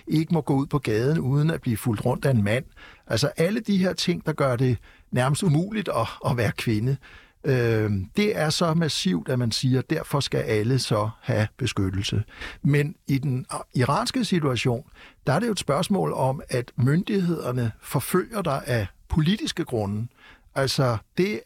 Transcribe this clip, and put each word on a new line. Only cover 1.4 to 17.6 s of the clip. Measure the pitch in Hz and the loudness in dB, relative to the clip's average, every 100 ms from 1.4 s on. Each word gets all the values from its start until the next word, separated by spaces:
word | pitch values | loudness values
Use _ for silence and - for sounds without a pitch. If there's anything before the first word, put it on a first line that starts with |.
| 156 | 2
at | 165 | 0
blive | - 110 | -2 -2
fulgt | 131 107 123 | 0 0 0
rundt | 123 143 | 0 2
af | |
en | 123 | 2
mand. | 101 120 - - - - - | 2 0 -2 -12 -20 -18 -4
Altså | 117 139 | -2 0
alle | - 165 226 | 0 0 0
de | 226 196 | 0 2
her | 185 | 2
ting, | 180 - 170 - | 0 -2 -2 -2
der | |
gør | 151 143 120 | 0 0 2
det | 131 117 - - _ | 2 0 -4 -20 _
nærmest | 127 127 147 | 0 2 2
umuligt | 196 147 190 214 180 - | 2 2 2 -4 -2 -2
at, | 113 - 143 | -4 -4 -2
at | 120 | 0
være | 107 | 0
kvinde. | - - 107 120 139 - - - _ | -2 -2 0 0 -2 -6 -20 -20 _
Øh, | - 127 117 110 107 101 92 - | -2 2 2 2 2 -2 -2 0
det | 208 - | 0 2
er | 156 | 0
så | - 175 | 0 0
massivt, | 156 165 - 185 180 - | 2 0 0 0 0 0
at | 123 | -2
man | 120 | 0
siger, | - 131 127 | 0 2 2
derfor | - 160 - 143 | 0 -4 -2 -2
skal | - 135 | -2 -2
alle | - 107 110 131 | 0 0 2 0
så | - 113 110 - | 2 0 0 -4
have | - 110 110 - | -2 0 0 -2
beskyttelse. | - - 95 98 101 107 - - - - | -4 0 0 -2 -2 -2 -4 -8 -14 -2
Men | - 143 143 - - | 2 2 0 -4 -2
i | 135 | -2
den | 139 127 - 147 - | 0 -4 -4 -10 -6
iranske | - 123 156 247 262 233 | 0 2 0 0 -2 0
situation, | 180 151 123 131 117 - - - - - | 0 0 0 0 -2 -4 -20 -20 -8 -2
der | |
er | 139 | 0
det | 233 | 0
jo | |
et | 196 | -2
spørgsmål | - 143 185 190 151 | -2 0 0 0 0
om, | - 131 135 - | 0 -2 -2 -4
at | 127 123 - | -4 -4 0
myndighederne | 123 151 - 202 175 165 139 127 | 2 2 2 0 0 0 -2 -2